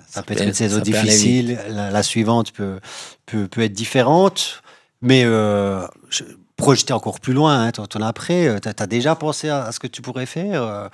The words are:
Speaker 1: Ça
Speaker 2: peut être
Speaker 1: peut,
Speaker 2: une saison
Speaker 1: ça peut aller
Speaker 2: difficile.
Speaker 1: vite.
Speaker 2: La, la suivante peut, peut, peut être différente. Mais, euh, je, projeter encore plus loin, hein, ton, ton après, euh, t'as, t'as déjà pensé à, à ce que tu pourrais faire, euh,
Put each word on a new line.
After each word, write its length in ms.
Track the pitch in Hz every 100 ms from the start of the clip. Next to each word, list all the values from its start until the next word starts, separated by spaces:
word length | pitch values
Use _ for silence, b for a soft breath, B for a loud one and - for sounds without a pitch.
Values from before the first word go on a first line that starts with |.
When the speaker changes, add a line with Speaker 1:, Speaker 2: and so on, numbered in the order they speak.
| -
Speaker 1:
Ça 140 | 101
Speaker 2:
peut 100 | -
être 60 | 104
Speaker 1:
peut, 80 | 101
Speaker 2:
une 60 |
saison 260 | 101 110 107
Speaker 1:
ça 40 |
peut 140 | 101 107
aller 100 | 107
Speaker 2:
difficile. 400 | 107 120 127 120
Speaker 1:
vite. 120 | 120 104
Speaker 2:
La, 220 | 104 101
la 120 | 104
suivante 480 | - 117 110 117 110
peut, 300 | - 98 95 B B B B -
peut, 220 | 107 95
peut 140 | 117
être 100 | 110
différente. 920 | 101 117 135 123 170 190 190 - - b b b -
Mais, 220 | 123 131
euh, 640 | 120 110 107 101 98 95 87 - -
je, 140 | - 117 - _ -
projeter 360 | 143 127 -
encore 260 | 117 110 -
plus 140 | -
loin, 260 | 131 156 135
hein, 120 | 113
ton, 160 | 113 104
ton 140 | 107
après, 440 | 113 - - 180 156
euh, 120 | 104
t'as, 120 | 110 -
t'as 100 | 101
déjà 300 | 117 147 160
pensé 340 | 151 139 156
à, 140 | 143
à 80 | 113
ce 80 | -
que 80 | 123
tu 160 | -
pourrais 240 | 120 127 131
faire, 340 | 160 202 170
euh, 260 | 113 101 98